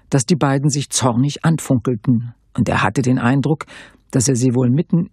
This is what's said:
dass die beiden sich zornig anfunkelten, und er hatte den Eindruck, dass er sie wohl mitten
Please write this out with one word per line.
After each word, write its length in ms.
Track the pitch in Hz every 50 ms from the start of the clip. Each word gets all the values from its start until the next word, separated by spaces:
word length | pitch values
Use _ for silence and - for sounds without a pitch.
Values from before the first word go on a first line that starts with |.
| _ _
dass 160 | - 139 -
die 120 | - 185
beiden 340 | 123 156 139 135 139 135 151
sich 180 | 123 143 135 -
zornig 560 | - - - 131 117 117 131 143 143 - -
anfunkelten, 880 | 156 165 151 - - 170 127 - 135 127 110 - - 123 113 120 120 - _ _ _ _
und 140 | - 113 -
er 120 | - - -
hatte 200 | 98 101 - -
den 160 | - 127 131
Eindruck, 480 | - 117 135 139 127 139 156 - - - - - - - - _ _ _ -
dass 160 | 131 113 -
er 80 | 135
sie 180 | 113 123 131 117
wohl 160 | 123 131 120
mitten 400 | 127 147 180 - - 165 180 -